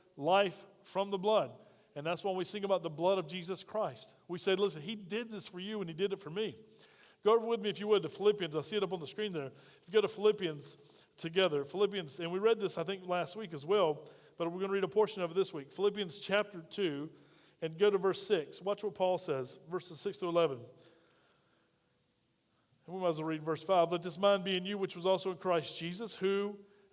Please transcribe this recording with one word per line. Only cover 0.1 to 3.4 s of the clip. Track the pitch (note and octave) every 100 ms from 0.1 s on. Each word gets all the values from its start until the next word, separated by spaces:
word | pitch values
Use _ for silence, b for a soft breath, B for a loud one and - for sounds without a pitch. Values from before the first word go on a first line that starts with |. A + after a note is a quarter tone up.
| -
life | C#3+ G3 G3+ - - -
from | - F#3 G3+
the | G3
blood. | F#3+ G#3+ C3+ A#2 b b b
And | D3
that's | D3+ F3
when | G3+
we | F#3
sing | F3+ G#3
about | G3 F#3+
the | E3
blood | D3+ F3 F#3+
of | D#3
Jesus | F3+